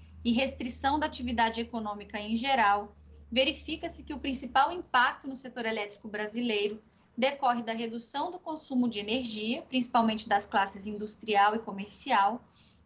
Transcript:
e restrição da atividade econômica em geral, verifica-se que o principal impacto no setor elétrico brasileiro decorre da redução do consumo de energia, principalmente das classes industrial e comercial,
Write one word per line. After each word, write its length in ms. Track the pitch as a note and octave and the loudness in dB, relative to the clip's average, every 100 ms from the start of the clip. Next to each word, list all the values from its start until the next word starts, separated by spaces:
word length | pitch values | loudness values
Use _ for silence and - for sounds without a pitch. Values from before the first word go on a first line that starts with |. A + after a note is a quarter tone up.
| - - | -20 -4
e 80 | A#3 | 0
restrição 640 | A#3+ C4+ - B3 - C#4 D4 | 2 2 -2 -8 -2 0 2
da 80 | D4+ | 0
atividade 540 | - B3 A3+ A3+ A3+ | -4 -2 2 2 2
econômica 580 | A#3 A#3 G#3 G#3 G3+ G#3+ | -4 -6 -6 -8 -8 -8
em 160 | G#3+ | -2
geral, 580 | A3+ C4+ C4 G#3 G#3 G3+ - - - - | 0 2 4 6 4 0 -12 -20 -20 -2
verifica-se 720 | A#3+ C#4+ - - D#4+ E4+ - | 2 2 0 -6 -8 -8 -10
que 100 | - | -10
o 60 | C#4+ | -8
principal 540 | C#4+ B3+ B3+ C4 D4 | -6 -6 0 2 2
impacto 560 | F4 - B3+ C4 D4 C#4 | 0 0 2 2 0 -10
no 80 | C4 | -12
setor 280 | B3+ B3 | -12 -6
elétrico 440 | A3+ A3 G#3 - A3 | -4 -4 -6 -10 -10
brasileiro 760 | G#3 G#3 A3+ A#3+ G#3 G#3 A3 - _ _ - | -6 -6 -2 0 0 0 -4 -12 _ _ 0
decorre 440 | C4 C#4+ B3+ A#3+ | 0 2 2 2
da 120 | A3+ | -2
redução 560 | A3+ A#3 A#3 - C#4+ E4+ | -4 -4 -6 -6 -4 -4
do 80 | F4+ | -6
consumo 500 | - D#4 - B3+ B3 | -8 -10 -2 2 2
de 100 | G#3 | 0
energia, 640 | G#3 B3 A#3+ G#3+ A3 C#4+ | -2 0 0 -2 -2 -4
principalmente 640 | - B3+ B3 A#3+ A3+ G#3+ - | -2 -2 2 4 4 2 0
das 200 | G#3 - | 0 2
classes 400 | G#3+ G3 G3 G3+ | 0 0 -2 -8
industrial 680 | G#3 G#3+ - A3 G3+ G3+ | -6 -8 -8 0 6 6
e 40 | A3 | 4
comercial, 840 | A3 G3 G3+ - C#4+ A3+ G3+ A#3+ - _ - _ | -2 -8 -10 -10 2 4 4 2 -6 _ -20 _